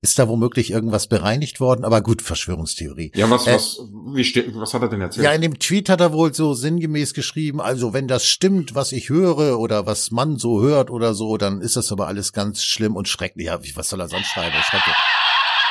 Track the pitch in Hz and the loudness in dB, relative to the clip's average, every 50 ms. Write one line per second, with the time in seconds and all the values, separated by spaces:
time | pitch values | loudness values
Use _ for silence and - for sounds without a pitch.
0 | - - - - 127 110 117 113 113 120 - 127 113 - 92 113 110 113 107 101 | -2 0 4 4 2 4 4 2 2 2 2 0 0 0 0 -2 0 0 0 -2
1 | - - 117 95 80 104 113 139 151 - - - 135 127 127 120 - 110 113 110 | 0 0 0 0 2 0 0 0 -2 -4 -4 0 2 2 2 2 2 4 4 4
2 | 95 110 113 - - - 85 - - - 90 80 80 - - - 82 71 - - | 4 2 0 0 0 -4 -6 -4 -4 -4 -4 -4 -4 -6 -6 -6 -8 -8 -8 -8
3 | 82 73 - 95 104 113 240 240 - - 123 - - - - 139 127 104 101 110 | -10 -6 0 2 4 4 4 4 4 4 2 2 2 -2 -6 -10 -12 -16 -16 -16
4 | - 123 139 135 120 - - 120 - 123 107 113 110 - - 120 123 107 113 101 | -14 -6 -2 0 0 2 2 0 0 0 -6 -8 -8 -4 -2 -2 -2 0 -2 -2
5 | 95 87 - - 147 143 151 160 160 165 139 - - - 175 208 202 - 190 170 | -4 -4 -2 0 2 2 4 2 0 0 -2 -2 -2 0 0 0 2 2 4 4
6 | 175 170 156 156 165 156 139 - 156 151 139 117 127 156 165 175 160 156 151 151 | 4 2 4 2 2 2 2 2 0 0 0 0 -2 -2 0 0 -2 -2 -2 -2
7 | 147 135 - 147 131 - - 156 156 151 139 151 - 110 131 127 123 113 101 139 | -2 -2 -4 -6 -6 -6 -4 -4 -4 -4 -4 -4 -2 -2 -2 0 -2 -2 0 -2
8 | 135 131 131 120 - - - - 185 196 196 185 151 - 113 139 135 - 135 123 | -2 0 0 0 2 0 2 4 4 4 4 2 0 0 -2 -2 -2 -2 -4 -6
9 | - - 139 165 190 180 156 143 151 143 123 113 113 117 110 104 92 110 107 - | -4 0 2 4 4 4 4 4 4 2 2 2 2 2 0 0 0 0 -2 -2
10 | - - 113 117 139 156 151 113 113 117 117 101 113 139 151 139 127 110 123 117 | -2 -2 0 0 0 0 0 0 0 2 4 4 4 6 4 4 2 2 0 0
11 | 117 113 110 101 110 110 110 101 101 98 98 98 98 117 - 123 107 - 104 95 | 0 0 0 0 -2 -2 0 0 0 -2 -2 -2 -2 -2 -2 -2 -2 -2 -4 -4
12 | 98 78 98 101 98 - - 107 101 104 104 - - - - - 110 107 107 98 | -4 -4 -4 -4 -6 -6 -4 -4 -4 -4 -4 -4 -4 -4 -2 0 0 0 0 -2
13 | 95 - - - 92 90 - - 80 82 85 85 - 76 71 - 92 - - 92 | -4 -4 -4 -4 -6 -6 -6 -6 -6 -4 -4 -6 -6 -10 -10 -6 -6 -6 -6 -6
14 | 87 80 85 92 - - - 95 85 85 82 - - - - 98 - - - - | -6 -6 -6 -4 -4 -4 -4 -4 -4 -2 -2 -2 -2 0 0 0 0 0 0 0
15 | - - - - - - - 1077 - - - - - - | 0 0 0 0 0 0 0 0 0 0 0 0 0 0